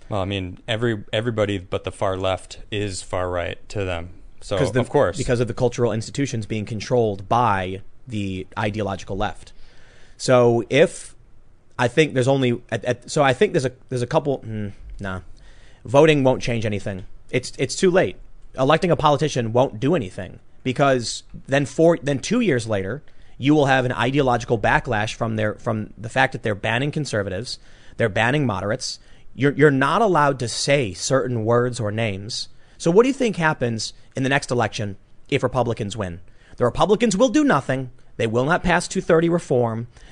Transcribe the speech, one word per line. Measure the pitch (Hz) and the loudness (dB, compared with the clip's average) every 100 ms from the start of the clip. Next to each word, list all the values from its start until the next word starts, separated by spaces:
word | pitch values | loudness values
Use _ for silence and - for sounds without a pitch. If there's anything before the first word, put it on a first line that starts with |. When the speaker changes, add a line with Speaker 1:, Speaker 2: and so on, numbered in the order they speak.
| - | -6
Speaker 1:
Well, | 107 | -4
I | 95 | -2
mean, | 98 90 95 - | -4 -6 -10 -6
every, | 110 120 107 98 | -2 0 -2 -2
everybody | 110 117 110 101 101 | -2 -2 0 0 -2
but | 90 101 | -4 -6
the | - | -6
far | - 101 95 | -4 -4 -2
left | 95 92 - - - | -2 -2 -6 -18 -8
is | 104 104 92 | -6 -4 -6
far | - 95 90 | -6 -4 -2
right | 90 87 92 - | -2 -4 -8 -10
to | 107 | -6
them. | 95 85 85 - - - | -4 -4 -8 -14 -18 -16
So, | - 98 | -6 0
Speaker 2:
'Cause | 131 | 0
the, | 123 | 0
Speaker 1:
of | 120 | 2
course. | 147 104 135 | 2 2 0
Speaker 2:
because | 131 120 | 0 0
of | 117 | 0
the | |
cultural | 113 123 - 120 | 0 -2 0 0
institutions | 110 107 - 139 113 104 | 0 -4 -4 -4 -4 -4
being | 110 101 | -6 -6
controlled | 110 - 127 113 98 98 | -8 0 2 2 -2 0
by | 117 120 98 92 95 - - - | 2 2 2 -2 -8 -12 -16 -10
the | 107 101 95 - - | -6 -4 -6 -8 -4
ideological | 110 104 98 95 - 98 | -4 -2 -4 -6 -6 -4
left. | 104 - - - - - - - - - | -4 -6 -16 -16 -16 -16 -20 -20 -20 -10
So | - 123 120 117 104 | 2 6 6 4 2
if, | 131 175 - - - - - - - - - | 4 4 2 -16 -20 -20 -20 -20 -20 -18 0
I | 123 | 0
think | - 156 | 4 2
there's | 131 127 | 4 2
only, | 135 127 120 - | 2 2 0 -4
at, | 113 | -6
at, | - 123 - | -2 -4 -4
so | - | 2
I | 139 | 2
think | 127 208 | 4 2
there's | 170 | 2
a, | 127 - - | -2 -6 -8
there's | 127 | -6
a | 120 | 0
couple, | 156 143 135 | 0 0 -4
mm, | 110 110 104 - - - | -4 -8 -8 -10 -14 -10
nah. | 98 92 - - - - - - 117 | -8 -8 -10 -18 -20 -20 -20 -18 0
Voting | 131 160 147 | 6 6 6
won't | 131 117 | 4 2
change | - 117 110 | -2 -2 -2
anything. | 101 107 95 90 - - | -4 -4 -8 -10 -14 -6
It's, | 165 - - | -6 -6 -6
it's | 135 | -6
too | - 190 | 2 2
late. | 180 123 - - - - - | 4 0 -4 -16 -18 -16 -2
Electing | 131 160 180 | 2 2 4
a | 151 | 2
politician | 151 143 143 135 113 | 4 2 0 -2 0
won't | 117 135 107 | 2 2 0
do | 131 | 0
anything, | 170 95 - 92 - - - | 0 -2 -10 -12 -14 -20 -8
because | 131 123 139 131 110 - - - - | -4 2 2 2 0 -8 -12 -18 -2
then | 135 | 0
four, | 139 - 165 170 | 0 4 4 4
then | 135 139 | 0 -4
two | - 233 | 0 0
years | 226 127 110 | 2 0 0
later, | 104 95 135 - - - - | -4 -2 -8 -12 -18 -18 -2
you | 127 | 4
will | 151 139 | 4 6
have | 131 123 | 4 2
an | |
ideological | 92 120 135 131 120 113 117 | 0 0 2 2 2 0 0
backlash | 113 143 143 110 110 | 2 2 0 -2 -2
from | - 113 110 | -4 -4 -2
their, | 107 | -2
from | - - 110 104 - | -4 -4 -4 -6 -10
the | 110 | -6
fact | 131 131 | 0 0
that | 127 | 0
they're | - | -4
banning | 98 110 117 143 | -4 -2 -2 -2
conservatives, | 156 147 110 98 92 123 - - - - - | -4 -4 -4 -4 -6 -8 -12 -16 -20 -20 -2
they're | 117 | 0
banning | 98 113 147 131 | 2 2 2 0
moderates. | 95 98 120 - - - - - | 0 -4 -4 -6 -12 -16 -20 -18
You're, | - 139 | 0 0
you're | 131 156 | 6 6
not | 135 139 175 | 6 2 4
allowed | 226 165 147 135 | 4 4 4 2
to | 120 | -4
say | - - 143 113 | -4 2 2 2
certain | 90 - 135 123 120 | -4 0 0 2 -2
words | 110 120 123 117 | 2 2 2 -2
or | 104 | -4
names. | 107 113 98 104 - - - - - | -2 -2 -4 -8 -10 -10 -14 -20 -2
So | 170 | 4
what | 180 | 6
do | 254 | 6
you | |
think | 269 240 170 | 2 -2 2
happens | 160 156 120 113 - - - | 0 0 -2 -2 -6 -12 -12
in | - | -4
the | 131 | 0
next | 139 - | 0 0
election | 123 110 - 104 95 - - - | 0 0 -2 -8 -10 -18 -20 -4
if | 139 | -2
Republicans | 123 131 120 117 107 104 | 0 0 -2 -2 -6 -6
win? | 95 85 - - - - | -8 -8 -16 -20 -20 -2
The | |
Republicans | 123 127 165 208 240 190 | 0 2 2 4 2 4
will | 254 | 4
do | 214 | 4
nothing. | 285 156 - 135 127 - - - | 2 2 0 -4 -4 -12 -20 -4
They | 113 | 0
will | 110 | 0
not | 135 170 | 2 2
pass | 185 170 - | 2 2 2
two | 190 | -6
thirty | - 165 170 | 2 4 4
reform. | 170 - 131 117 113 120 - - | 0 0 0 0 -2 -8 -14 -20